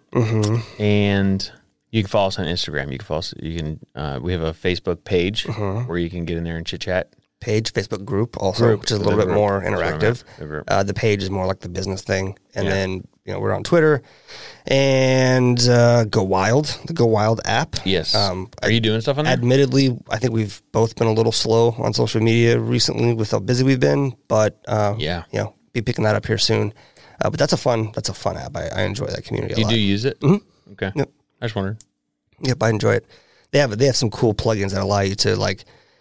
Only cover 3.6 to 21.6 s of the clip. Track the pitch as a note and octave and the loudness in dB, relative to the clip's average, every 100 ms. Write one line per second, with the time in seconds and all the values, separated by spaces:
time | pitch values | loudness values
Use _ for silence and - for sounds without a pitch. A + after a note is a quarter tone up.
3.6 | D#2 D#2 - - D2+ C2+ D#2 F2+ D#2+ D#2+ | -6 -8 -12 -10 -8 -6 -4 -2 -4 -4
4.6 | F#2 F2+ - F2 - F#2 F2+ A2 - G#2 | -2 -2 -2 -6 0 0 0 -2 -6 -4
5.6 | G2+ G#2 B2 F2 E2+ F2 E2+ E2 E2+ E2 | -4 -4 -4 -4 -4 -4 -6 -4 -6 -6
6.6 | E2 E2+ - F2+ - _ _ _ - G#2+ | -8 -8 -4 -4 -4 _ _ _ -2 -2
7.6 | G#2+ - G2 G2+ G2 G2+ A#2+ - G2 G2 | -2 -4 -6 -6 -6 -4 -4 -2 -2 2
8.6 | A#2 G#2+ - G#2+ G2+ G#2 F#2 G2 G#2 G2 | 2 2 0 -2 0 2 2 2 2 0
9.6 | F#2 G2 E2+ D2+ G#2+ A#2+ - - D2+ D2+ | -2 -2 -2 0 0 -2 -6 -16 -12 -10
10.6 | - G2 G2 G2 A2+ G#2 F#2+ G2 F#2 F#2+ | -2 0 0 0 0 0 -2 -2 -2 -4
11.6 | G2 F2+ F#2+ F#2 - F#2+ F#2+ F#2+ _ - | -6 -8 -6 -6 -2 -2 -2 -8 _ -4
12.6 | G2 G2 F#2 F#2 - _ - G2 G#2 G2 | -2 0 -2 -6 -10 _ -10 -6 -2 -2
13.6 | - F3 D#3 C#3 - - - - - - | 2 4 4 2 -2 -20 -20 -20 -20 -12
14.6 | - C3+ C#3 C3+ C3 C3 C3 B2+ B2 A#2+ | 0 2 4 4 4 4 4 4 4 4
15.6 | A#2+ A#2+ A#2+ A#2+ G#2+ A2 F#2+ F#2 G2 C3 | 4 6 6 4 2 0 2 2 2 2
16.6 | D3+ - - E3 A#2 A2 G#2+ A2+ - A2+ | 0 -6 -6 0 2 4 2 0 0 -2
17.6 | D#3+ - F#2 F#2 - G#2+ G2+ F#2 F#2+ - | -2 -4 -2 0 0 0 0 -2 -8 -6
18.6 | B2+ A#2 A2 A2 A2+ C3+ D#3 B2 A#2+ C3+ | 0 2 2 0 -2 -2 0 0 2 4
19.6 | C#3 C3 C3+ A#2+ - G#2 B2 A2+ G#2 - | 4 2 2 0 -4 -2 0 0 -2 -6
20.6 | _ - A2+ - A2+ A2 A2+ - A2+ A2+ | _ 0 0 2 0 2 2 2 2 4